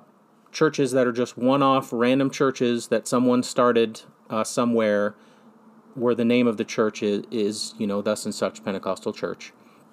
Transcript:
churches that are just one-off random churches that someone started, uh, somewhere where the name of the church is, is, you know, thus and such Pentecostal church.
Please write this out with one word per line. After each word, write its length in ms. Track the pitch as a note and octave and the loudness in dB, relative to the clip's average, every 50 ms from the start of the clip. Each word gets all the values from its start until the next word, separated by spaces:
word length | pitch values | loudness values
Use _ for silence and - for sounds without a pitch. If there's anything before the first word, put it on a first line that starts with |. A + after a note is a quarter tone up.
| - _ _ _ _ _ _ _ _ _ - | -10 _ _ _ _ _ _ _ _ _ -2
churches 400 | - D#3+ D3+ - - C#3 A#2+ B2+ | 2 2 2 2 0 0 2 2
that 120 | C3+ B2 | 2 2
are 60 | B2 | 2
just 260 | A#2 A#2+ B2 - - | 0 -2 -2 -4 -2
one-off 540 | - B2 C3 C3+ C#3 C#3 C3+ C3+ C3+ C3 - | -2 0 2 4 4 4 4 2 2 0 -2
random 400 | B2+ A#2 A#2+ B2 C3 C#3 C3+ C3+ | -2 0 2 2 2 2 0 0
churches 560 | C3+ - C#3 C3+ C3 - C3 A#2+ A#2+ A#2+ A#2 | 0 0 0 0 0 0 0 0 0 -2 -2
that 220 | - A#2 G#2+ - - | -2 -2 -2 -2 0
someone 340 | C3+ A#2+ B2+ B2+ B2 B2 B2 | 0 2 2 4 2 2 0
started, 600 | - - - B2 A#2+ A#2 A#2 A#2 A2 A2 - - - - _ _ - | -2 0 2 4 4 4 4 2 0 -2 -10 -18 -20 -20 _ _ -6
uh, 160 | A2+ A2 A2 | -4 -4 -4
somewhere 680 | - - C3+ A#2+ A#2+ A#2 A2+ A2 G#2+ G#2 G2+ G2+ G#2 G#2 - - - - _ - - - _ _ - - - - - - | -2 -2 0 0 2 2 2 2 2 2 2 0 -2 -4 -8 -20 -20 -20 _ -20 -20 -20 _ _ -20 -20 -20 -20 -14 -6
where 200 | C3+ A#2 B2 A#2 | -2 0 0 2
the 80 | A2+ A#2 | 2 2
name 240 | A#2 A#2+ B2 B2 | 2 4 4 2
of 80 | A#2+ A2 | 2 0
the 80 | G#2+ A2 | -2 -4
church 400 | - - - A2 G#2+ - - A2+ | -4 0 0 0 0 0 -2 -2
is, 220 | G#2 G2+ G2+ G#2 - | 0 0 -2 -4 -4
is, 460 | - A2+ G#2 G#2 G#2+ G#2+ - - - | -2 -2 -2 -2 -2 -4 -8 -10 -8
you 80 | - A#2 | -6 -4
know, 160 | G2+ G2+ G#2 | -4 -2 -2
thus 220 | G2+ A2 G#2+ - - | 0 -2 -2 -2 -4
and 100 | A2 G2+ | -8 -6
such 300 | - A2+ F#2+ - - - | -4 -4 -4 -4 -6 -8
Pentecostal 480 | A2 F#2+ F#2 - G2 F#2 - - A2 | -6 -6 -4 -4 -6 -6 -4 -6 -8
church. 400 | G#2 - - F2+ F#2+ - - - - - - - - - - _ | -8 -6 -6 -8 -8 -8 -14 -20 -20 -20 -20 -20 -20 -20 -20 _